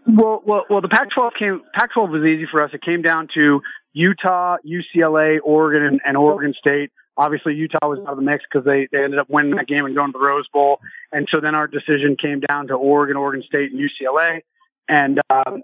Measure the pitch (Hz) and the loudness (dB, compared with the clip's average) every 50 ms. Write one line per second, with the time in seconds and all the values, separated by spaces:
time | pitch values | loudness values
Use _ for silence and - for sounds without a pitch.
0 | _ 233 220 214 220 220 220 208 - 208 208 196 - - 208 196 180 165 202 240 | _ 4 6 6 6 4 2 0 0 0 0 0 0 0 0 0 0 2 0 0
1 | 277 - - 262 247 233 - - 214 202 190 165 - _ - 202 240 233 - 240 | 0 0 -2 -2 -2 -2 -2 -4 -4 -4 -4 -4 -8 _ -4 -4 -4 -2 0 -2
2 | 208 175 156 156 156 160 160 156 160 - 160 151 147 143 - - - 170 170 170 | -2 0 0 0 2 2 0 0 -4 -4 -2 -2 -2 -2 -6 -8 -6 -4 -4 -2
3 | 160 165 165 160 160 165 - 156 147 147 143 139 - - - - _ _ - 147 | 0 0 0 -2 -4 -4 0 2 4 4 4 2 0 -6 -14 -18 _ _ -4 0
4 | 170 190 190 - - 185 185 180 180 180 175 - - 151 170 180 - - - 170 | 0 0 2 0 0 0 0 0 0 -2 -2 -4 -6 -6 -8 -8 -8 -2 0 2
5 | 165 156 156 156 156 156 156 156 - 151 151 156 160 151 151 151 147 143 135 139 | 2 4 4 4 4 4 2 2 2 2 4 4 4 4 2 2 2 2 0 0
6 | - 139 139 143 147 151 151 139 147 143 135 - - 147 143 143 147 - _ _ | 0 0 2 4 4 4 4 2 -2 -4 -4 -2 0 0 0 0 -2 -6 _ _
7 | _ _ _ - 147 147 151 143 - 160 147 151 160 147 - 156 147 147 143 131 | _ _ _ -2 0 0 -2 -2 -4 -4 -4 -4 -4 -4 -4 -2 -2 -2 -4 -6
8 | 131 143 139 135 135 143 147 143 - - - 143 127 143 139 135 131 - 147 139 | -8 -8 -6 -4 -2 -2 -2 -2 -4 -4 -4 -2 0 2 0 0 0 -2 -2 -2
9 | 139 139 139 143 139 - 143 151 143 143 139 127 127 135 143 147 143 139 135 143 | -2 0 0 -2 -2 0 0 0 2 0 0 -2 -4 -2 -2 -2 -2 -2 -2 -2
10 | 143 139 131 131 139 143 143 147 139 - - 143 143 139 139 - - - - - | -2 -2 -2 0 0 0 0 0 -4 -2 0 2 2 2 2 0 -4 -10 -20 -20
11 | - - 151 147 147 - 175 156 151 156 156 151 151 147 143 143 - - 151 139 | -16 -8 -6 -6 -4 -2 -2 -2 0 -2 -2 -2 -2 -4 -6 -6 -2 -2 0 0
12 | 143 143 135 - - 147 143 139 139 143 143 143 143 127 135 127 135 139 147 147 | 0 0 0 -2 -4 -4 -4 -4 -4 -4 -4 -4 -4 -4 -4 0 2 2 4 4
13 | 143 139 139 139 139 139 135 131 120 - - 143 143 139 131 135 143 139 - - | 2 0 -2 -2 -4 -4 -4 -6 -6 -4 -4 -4 -2 -4 -4 -4 -6 -6 -6 -6
14 | 127 131 139 156 165 165 165 170 - _ _ _ _ _ _ _ _ - 156 147 | -4 -2 0 0 0 0 -2 -6 -10 _ _ _ _ _ _ _ _ 0 2 2
15 | 139 135 139 143 - - - - 165 - - - | 2 2 0 0 0 0 0 0 0 -2 -6 -8